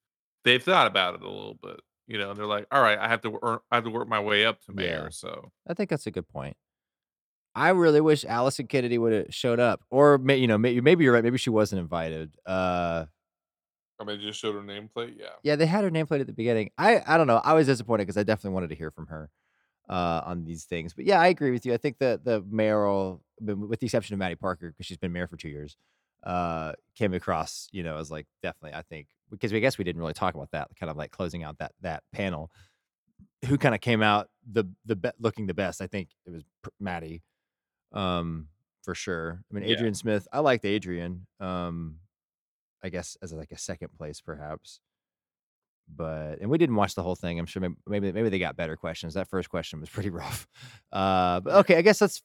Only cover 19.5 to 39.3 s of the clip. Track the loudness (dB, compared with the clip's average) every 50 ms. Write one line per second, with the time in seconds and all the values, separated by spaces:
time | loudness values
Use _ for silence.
19.5 | _ _ _ _ _ _ _ -6 -2 -2 0 0 0 -2 -4 -6 -8 -8 -8 -8
20.5 | -10 -12 -10 -8 -8 -6 -6 -8 -10 -4 0 2 4 6 6 6 4 4 0 0
21.5 | 0 0 0 -2 -2 0 -2 -4 -2 0 0 0 0 0 0 0 0 0 -2 -4
22.5 | 0 2 2 4 4 4 4 2 2 0 0 -2 -6 -10 _ _ _ -10 -6 -6
23.5 | -6 -6 -4 -6 -6 -4 -4 -2 -2 -2 -2 -2 -4 -4 -4 -4 -4 -4 -4 -6
24.5 | -6 -6 -10 -16 -14 -14 -14 -14 -10 -8 -6 -6 -4 -4 -6 -8 -8 -14 -14 -12
25.5 | -12 -12 -14 -16 -18 _ _ _ _ _ _ _ _ _ -8 -6 -4 -4 -2 -4
26.5 | -4 -6 -6 -8 -10 -12 _ _ _ -2 -2 -2 -2 -2 -4 -2 -2 -2 -4 -6
27.5 | -10 -16 -16 -14 -12 -10 -8 -8 -8 -10 -10 -10 -12 -14 -14 _ _ -12 -12 -12
28.5 | -12 _ -18 -16 -16 -16 -16 _ -18 -20 -20 _ _ _ _ -20 -12 -8 -6 -2
29.5 | 0 2 2 2 0 0 -6 -6 -4 -6 -6 -8 -4 -2 -4 -4 -4 -4 -12 -8
30.5 | -8 -8 -8 -10 -12 -10 -10 -8 -8 -8 -10 -12 -8 -8 -8 -6 -6 -8 -12 -12
31.5 | -12 -12 -12 -12 _ _ -8 -8 -8 -8 _ _ -8 -6 -4 -4 -4 -6 -10 -14
32.5 | _ _ -20 _ _ _ _ _ _ _ _ _ _ _ -20 _ _ -10 -2 -2
33.5 | 0 2 2 2 2 2 0 0 2 4 4 4 4 2 0 _ _ _ _ -2
34.5 | -2 -2 -2 -2 -6 _ -6 -6 -6 -4 -4 -6 -6 -2 -4 -4 -2 -2 -6 -6
35.5 | -4 -2 -4 -4 -4 -8 -12 -8 -8 -10 -10 _ _ _ _ -18 -18 -18 -18 _
36.5 | _ _ -18 -18 _ -10 -8 -8 -6 -8 -10 -12 -14 -16 _ _ _ _ _ _
37.5 | _ _ _ _ _ _ _ _ -6 -4 -2 -2 -2 -2 -2 -4 -6 -8 -10 -14
38.5 | _ _ _ _ _ _ -12 -10 -10 -8 -6 -6 -4 -4 -4 -6